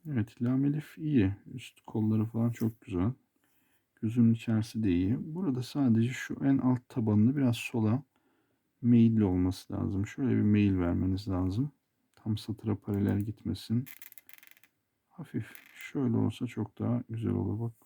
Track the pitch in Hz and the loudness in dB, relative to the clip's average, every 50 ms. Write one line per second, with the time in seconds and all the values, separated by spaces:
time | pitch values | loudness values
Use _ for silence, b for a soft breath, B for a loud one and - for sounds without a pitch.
0 | _ 160 143 117 104 - - _ 120 120 127 131 139 143 143 151 - - - - | _ -2 -2 -2 -2 -2 -4 _ -2 0 2 2 2 0 0 -2 -6 -10 -14 -8
1 | 160 151 147 123 98 95 98 - _ - - - - - _ _ _ - - 113 | -4 2 4 4 4 4 0 -4 _ -16 -16 -16 -16 -18 _ _ _ -6 -4 -2
2 | 110 107 110 110 107 110 - 117 117 120 117 - 117 110 113 _ - - 92 87 | 0 2 2 2 0 0 0 0 0 0 0 0 -2 -4 -4 _ -12 -6 -2 0
3 | 90 117 131 _ _ _ _ _ _ _ _ _ _ _ _ _ _ _ _ _ | 0 0 -2 _ _ _ _ _ _ _ _ _ _ _ _ _ _ _ _ _
4 | - 110 113 123 117 113 113 113 - - 110 107 107 - - 110 110 98 87 87 | -6 -2 2 4 4 4 4 2 0 -2 0 0 0 -2 -4 -2 0 2 2 2
5 | 92 98 123 151 - 160 156 175 196 160 127 127 120 - - 147 139 123 113 113 | 2 0 0 -2 -4 -8 -8 -4 -2 -2 -2 -2 -4 -6 -2 0 2 4 4 4
6 | 113 123 127 - - - - - 151 139 139 135 - 131 127 123 _ _ - 127 | 2 0 -2 -8 -8 -10 -8 -2 0 2 2 2 2 2 0 0 _ _ -4 -2
7 | 110 107 104 104 107 123 139 151 139 123 113 - - - - 117 110 107 113 139 | 0 2 4 6 6 4 4 2 2 0 0 0 -6 -6 -2 0 0 2 0 0
8 | - _ _ _ _ _ _ _ _ _ _ _ _ _ _ _ 123 120 123 117 | -4 _ _ _ _ _ _ _ _ _ _ _ _ _ _ _ 2 4 6 8
9 | 113 113 113 110 104 92 92 92 90 92 95 - - _ 98 101 98 95 98 98 | 6 6 6 4 4 4 4 2 2 0 -2 -4 -10 _ -6 -4 -4 -4 -2 -4
10 | 104 110 - - 139 120 110 110 107 104 104 104 104 101 95 92 87 87 87 92 | -4 -6 -6 -4 -2 0 2 2 4 4 4 4 4 4 2 2 0 0 0 0
11 | 92 92 95 95 - 98 92 90 92 92 95 110 143 151 _ _ _ _ _ _ | 0 -2 -2 -4 -4 -4 -2 -2 -2 -2 0 -2 -4 -4 _ _ _ _ _ _
12 | _ _ _ _ _ 113 110 107 - - 107 - - 110 104 101 _ - 101 101 | _ _ _ _ _ -6 -6 -6 -6 -10 -10 -6 -4 -4 -4 -4 _ -4 -2 0
13 | 101 104 101 101 101 110 107 - - 101 98 - - - 113 123 139 - - - | 0 0 0 -2 -2 -4 -8 -8 -8 -8 -8 -8 -6 -4 -4 -4 -4 -6 -16 -20
14 | - - - - _ - - - - - - _ _ _ _ _ _ _ _ _ | -20 -20 -20 -20 _ -20 -20 -20 -20 -20 -20 _ _ _ _ _ _ _ _ _
15 | _ _ _ - 151 - - 127 110 - - - - - - - - - - 147 | _ _ _ -18 -16 -10 -8 -10 -10 -10 -16 -20 -20 -20 -20 -20 -20 -10 -6 -4
16 | 135 120 113 110 107 104 110 - 131 120 - 117 113 - _ - 107 113 120 123 | -2 0 0 0 0 -2 -2 -6 -10 -8 -6 -8 -8 -8 _ -6 -4 -4 -2 -4
17 | - - 113 113 113 101 98 98 98 98 101 107 117 120 113 _ - | -6 -8 -8 -6 -4 -2 -2 -2 -2 -4 -4 -6 -6 -8 -10 _ -14